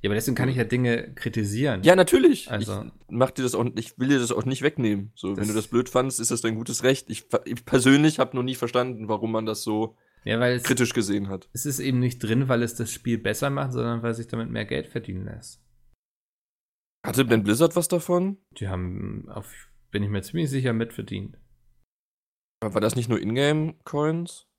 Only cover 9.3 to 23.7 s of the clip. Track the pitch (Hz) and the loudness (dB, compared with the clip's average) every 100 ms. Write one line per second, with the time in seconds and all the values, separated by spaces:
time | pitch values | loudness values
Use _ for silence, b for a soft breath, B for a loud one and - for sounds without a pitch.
9.3 | 110 110 107 - 107 110 _ _ _ - | -2 -2 -4 -2 -2 -2 _ _ _ -4
10.3 | 113 123 123 120 123 120 - 101 101 98 | 0 2 0 0 2 2 0 0 -2 -2
11.3 | 95 - 131 147 135 135 127 123 120 110 | -8 -10 -8 -6 -4 -2 0 0 -2 0
12.3 | 117 131 120 117 - 113 - - 117 101 | 0 2 2 0 -2 -8 -6 -2 -2 0
13.3 | 117 139 139 139 123 117 117 117 113 117 | -2 -2 -2 -4 -2 -2 -2 -4 -4 -6
14.3 | 113 113 113 107 135 - - - 92 98 | -6 -6 -6 -4 -6 -4 -8 -8 -10 -10
15.3 | - - - _ _ _ _ _ _ _ | -12 -16 -20 _ _ _ _ _ _ _
16.3 | _ _ _ _ _ _ _ - 131 127 | _ _ _ _ _ _ _ -4 0 4
17.3 | 117 101 113 165 175 165 175 - 175 190 | 4 4 4 4 2 0 -2 2 0 0
18.3 | 196 _ - 98 95 90 92 98 104 - | -4 _ -10 -6 -4 -4 -6 -8 -8 -10
19.3 | - - - - _ _ 104 101 101 - | -14 -14 -20 -20 _ _ -4 -2 -4 -4
20.3 | 165 156 135 127 113 117 - 104 98 98 | -4 -2 0 0 0 -2 -6 -8 -8 -8
21.3 | - _ _ _ _ _ _ _ _ _ | -14 _ _ _ _ _ _ _ _ _
22.3 | _ _ _ 110 98 107 123 117 113 101 | _ _ _ -4 0 0 0 0 0 0
23.3 | 120 143 151 160 | 0 2 2 -2